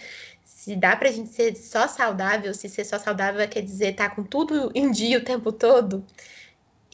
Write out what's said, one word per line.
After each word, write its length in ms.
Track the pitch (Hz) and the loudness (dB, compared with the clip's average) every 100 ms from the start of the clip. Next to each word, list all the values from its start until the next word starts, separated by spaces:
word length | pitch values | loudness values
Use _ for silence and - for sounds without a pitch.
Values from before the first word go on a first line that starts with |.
| - - - - | -12 -18 -20 -20
Se 320 | _ - - 196 | _ -18 -8 0
dá 200 | 185 - | 2 4
pra 140 | 277 | 2
gente 200 | 226 220 | 0 -8
ser 260 | - 233 - | 0 0 0
só 300 | - 214 277 | -4 0 0
saudável, 680 | - 233 190 190 214 202 | 2 -2 0 0 0 -2
se 140 | 208 202 | -8 -8
ser 160 | - | -8
só 140 | 208 208 | -6 -4
saudável 480 | 214 196 196 202 208 | -4 -2 -2 0 -2
quer 140 | 214 | -2
dizer 320 | 196 190 202 196 | -6 -2 -2 0
tá 120 | 202 | -2
com 140 | 202 | -2
tudo 480 | 196 277 320 302 262 | -4 -2 0 0 0
em 160 | 269 277 | 0 2
dia 280 | 196 226 247 | 2 2 2
o 60 | |
tempo 260 | 240 254 220 | 0 -2 -2
todo. 540 | 220 233 254 202 190 190 - - - - _ _ _ _ | 2 6 6 6 -4 -8 -20 -20 -20 -20 _ _ _ _